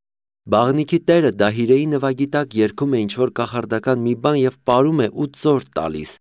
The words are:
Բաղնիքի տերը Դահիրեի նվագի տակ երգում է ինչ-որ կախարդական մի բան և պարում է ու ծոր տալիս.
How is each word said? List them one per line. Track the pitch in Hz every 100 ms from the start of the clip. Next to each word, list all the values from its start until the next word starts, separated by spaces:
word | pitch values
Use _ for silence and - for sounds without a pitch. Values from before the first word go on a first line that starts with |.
| _ _ _ _ -
Բաղնիքի | 104 120 143 147 170
տերը | - 170 147
Դահիրեի | 101 104 110 117 131 151
նվագի | 143 135 127 139
տակ | 147 139 110
երգում | 107 101 143 127
է |
ինչ-որ | 104 120 127 -
կախարդական | 117 120 110 113 120 127
մի | 117 120
բան | 139 147
և | 131 -
պարում | - 123 143 160
է | 110
ու | - 147
ծոր | - 156 135 -
տալիս. | - 80 78 76 -